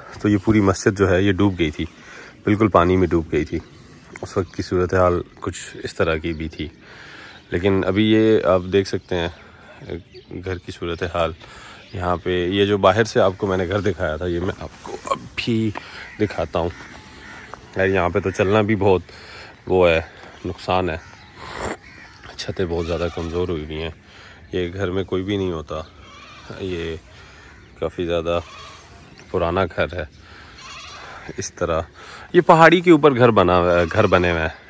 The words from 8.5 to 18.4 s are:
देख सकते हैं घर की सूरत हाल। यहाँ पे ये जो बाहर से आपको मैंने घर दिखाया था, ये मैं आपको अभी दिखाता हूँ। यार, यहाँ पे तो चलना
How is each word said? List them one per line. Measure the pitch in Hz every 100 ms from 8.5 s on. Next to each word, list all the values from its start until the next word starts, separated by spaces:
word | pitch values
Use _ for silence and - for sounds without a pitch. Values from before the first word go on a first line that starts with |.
| 92
देख | 92 98 98
सकते | 95 - 90
हैं | 85 - - - - - 104 85 - - - 92
घर | 92 87
की | -
सूरत | - 87 85
हाल। | 87 87 82 80 - - - - -
यहाँ | 98 90 87
पे | 90 90 87
ये | 101 101
जो | 104
बाहर | 95 101
से | 110 123
आपको | 98 92 101
मैंने | 95 87
घर | 101
दिखाया | 98 87 85 78
था, | 90
ये | 85
मैं | 92 -
आपको | 80 - - - -
अभी | - - - - 113 110 - - - - -
दिखाता | 104 - 87 87
हूँ। | 85 - - - - - - - - - - 95
यार, | 95
यहाँ | 95 87
पे | 101
तो | 92
चलना | 92